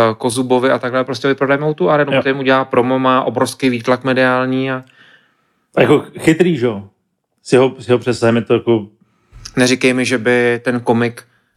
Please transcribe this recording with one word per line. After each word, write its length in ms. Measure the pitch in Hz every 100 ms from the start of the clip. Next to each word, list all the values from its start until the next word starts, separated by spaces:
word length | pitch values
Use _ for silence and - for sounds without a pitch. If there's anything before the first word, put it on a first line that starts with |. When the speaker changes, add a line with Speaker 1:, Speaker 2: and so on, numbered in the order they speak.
| 113 110
Speaker 1:
Kozubovi 520 | 127 120 127 127 131
a 80 | 127
takhle 240 | 127 127
prostě 240 | 127 123 139
vyprodáme 380 | 135 127 139 151
O 80 |
two 160 | 151 180
Arenu, 220 | 151 143
Speaker 2:
Jo. 60 | 135
Speaker 1:
potom 200 | 135 139
udělá 260 | 131 131 131
promo, 340 | - 120 131
má 240 | 131 127
obrovský 460 | 131 117 127 - 135
výtlak 340 | 120 113 123
mediální 680 | 131 127 131 127 131 131 135
a 120 | 131 131 _ _ _ _ _ _ _ _ -
Speaker 2:
A 60 |
jako 220 | 123 156 - -
chytrý, 380 | - 160 175 156
že 80 | 120
jo? 180 | 104 101 _ _ _ _ _
S 100 | -
jeho, 220 | 127 131 127
s 80 | 120
jeho 120 | 123
přesahem 360 | 120 113 113 117
je 60 |
to 120 | 110
jako 340 | 117 - 117 101 _ _ _ _ - - -
Speaker 1:
Neříkej 360 | 127 127 131
mi, 120 | 127 123
že 120 | 123
by 440 | 110 123 120 120
ten 160 | 123 120
komik 440 | 120 113 117 117 - _ _